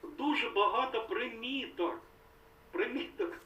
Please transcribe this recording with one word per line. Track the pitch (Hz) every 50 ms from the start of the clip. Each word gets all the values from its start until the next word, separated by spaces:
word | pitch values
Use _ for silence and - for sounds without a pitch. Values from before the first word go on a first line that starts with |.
| - - - -
дуже | 277 302 294 - 240 -
багато | - 196 208 214 226 247 262 254 240 220 220 -
приміток. | 185 214 247 240 226 226 233 254 269 269 247 170 - - 170 - 104 113 - - - - - - - - - - - - - -
Приміток | - 170 214 - 254 339 339 - - - - - - - -